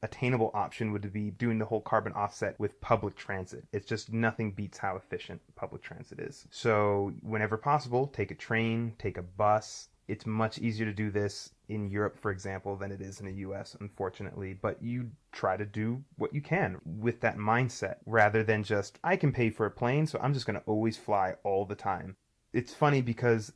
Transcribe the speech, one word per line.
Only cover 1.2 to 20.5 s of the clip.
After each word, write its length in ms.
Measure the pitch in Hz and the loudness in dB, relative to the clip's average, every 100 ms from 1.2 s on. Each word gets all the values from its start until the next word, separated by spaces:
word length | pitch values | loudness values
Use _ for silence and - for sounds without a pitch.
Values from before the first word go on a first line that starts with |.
| 104 | -4
doing 280 | 92 120 110 | -2 0 0
the 60 | |
whole 160 | 107 113 | 0 -2
carbon 320 | - 110 104 | 2 2 2
offset 480 | 104 104 - 104 - | -2 -4 -2 -4 -2
with 200 | 104 - | -4 -4
public 340 | - 113 101 - | 2 2 2 -6
transit. 500 | - 98 90 - - | -6 -6 -6 -12 -8
It's 140 | 104 - | -8 -4
just 260 | 110 - | -6 -4
nothing 400 | 113 113 113 110 | 0 2 2 -2
beats 240 | 95 101 - | -4 -8 -6
how 180 | 101 92 | -4 -4
efficient 440 | - 90 - 85 - - | -6 -8 -8 -14 -16 -12
public 240 | - - | -10 -10
transit 380 | - - - - | -14 -16 -14 -10
is. 260 | - - - | -10 -12 -18
So 640 | - 117 107 104 101 101 - | -2 2 4 4 4 0 -4
whenever 340 | - 110 107 110 | -4 0 0 0
possible, 500 | 143 147 123 123 139 | 2 2 2 0 0
take 240 | - 101 | -2 -4
a 40 | |
train, 600 | 82 - 113 113 113 117 107 | -6 -2 0 2 0 -2 -4
take 180 | 104 90 | -6 -6
a 60 | |
bus. 640 | 90 95 104 107 - - - _ - | -8 0 4 4 0 -10 -18 _ -8
It's 200 | 107 - | -6 -2
much 320 | 110 110 - | 0 0 0
easier 260 | 117 107 | -2 0
to 80 | 110 | -2
do 180 | 101 107 | 0 0
this 440 | 101 101 - - _ - | 0 0 -2 -12 _ -8
in 200 | 107 101 | -4 -2
Europe, 300 | 101 104 - | 0 -2 -2
for 120 | 107 | -4
example, 460 | 95 98 95 101 98 | -4 -4 -6 -4 -4
than 160 | 98 | -6
it 80 | 98 | -8
is 200 | 98 95 | -10 -10
in 60 | 101 | -10
the 60 | 95 | -8
U 180 | 95 | -8
S, 200 | 98 98 - | -8 -10 -12
unfortunately. 720 | 101 - 95 - 98 - 95 | -12 -6 -6 -4 -8 -8 -8
But 300 | 95 110 92 | -4 -4 -4
you 280 | 113 123 120 - _ | -4 -4 -6 -10 _
try 240 | - 98 95 | -2 0 0
to 100 | 104 | -2
do 380 | 107 110 123 147 - | -2 -2 -2 -6 -6
what 180 | - | -4
you 80 | 147 | -2
can 360 | 143 180 135 92 | 0 2 2 -2
with 380 | - 101 113 117 | -8 -4 -2 2
that 160 | 113 104 | 0 2
mindset 580 | 104 113 123 - 98 - | 4 4 4 0 -4 -4
rather 400 | - 113 104 110 | 2 6 8 6
than 180 | 107 107 | 4 2
just, 360 | 101 104 98 - | 2 0 0 -4
"I 140 | 165 185 | 0 2
can 160 | 147 | 4
pay 160 | - 117 | 4 2
for 160 | - | 2
a 60 | 107 | 0
plane, 360 | - 120 143 156 | 2 2 2 2
so 120 | 120 | 0
I'm 140 | 131 | 0
just 120 | 139 | 0
gonna 160 | 113 | -2